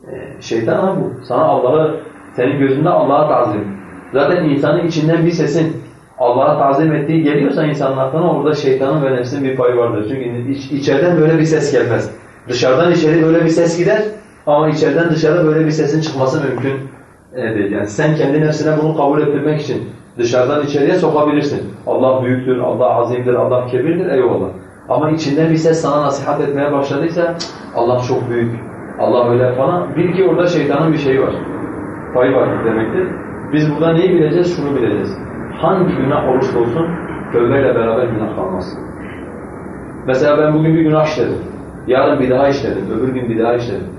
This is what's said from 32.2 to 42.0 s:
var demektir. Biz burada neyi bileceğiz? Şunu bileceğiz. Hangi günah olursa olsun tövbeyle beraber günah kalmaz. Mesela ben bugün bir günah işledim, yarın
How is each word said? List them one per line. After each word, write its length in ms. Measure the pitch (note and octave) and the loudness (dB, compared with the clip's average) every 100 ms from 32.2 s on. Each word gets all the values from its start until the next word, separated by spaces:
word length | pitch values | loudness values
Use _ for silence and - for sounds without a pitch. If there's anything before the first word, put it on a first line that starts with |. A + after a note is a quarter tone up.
| C3 C3 | 2 2
var 300 | A2 G#2 A2+ | 0 0 0
demektir. 420 | A2 A2+ - - - - - - | 0 0 -2 -2 -6 -10 -12 -4
Biz 220 | D3+ D3+ C#3+ | 0 0 2
burada 180 | E3 | 2
neyi 200 | E3 F#3+ | 2 4
bileceğiz? 420 | E3+ D3+ E3 F3 - | 4 4 2 0 -2
Şunu 200 | C#3 C3+ | -2 0
bileceğiz. 420 | A2+ G#2 - - - - - | 0 -2 -4 -8 -10 -12 -12
Hangi 420 | - E3 F#3+ D#3+ C3+ | -4 0 2 0 0
günah 340 | C3 - C3 | 0 0 0
olursa 300 | B2+ C3 A#2+ | 0 0 0
olsun 280 | A#2 D#3+ E3+ - - - - | -2 -2 -4 -4 -8 -10 -4
tövbeyle 440 | A#2 A#2+ C#3 B2+ A#2 | 0 2 2 2 2
beraber 320 | A2+ A2+ A#2+ | 2 0 0
günah 280 | A2 G#2 G2 | -2 -4 -4
kalmaz. 420 | - - - - - - - - - - - - - - - - - | -6 -6 -8 -10 -12 -14 -14 -14 -14 -14 -16 -14 -14 -14 -14 -10 -2
Mesela 300 | B2+ D3 D3+ | 0 2 4
ben 160 | D3+ | 4
bugün 220 | D3+ D#3+ D#3+ | 2 4 4
bir 60 | |
günah 240 | D#3 D#3 D3+ | 4 2 2
işledim, 320 | C3 A2+ - - - - - - | 0 -2 -4 -8 -12 -14 -12 0
yarın 320 | C3 | 2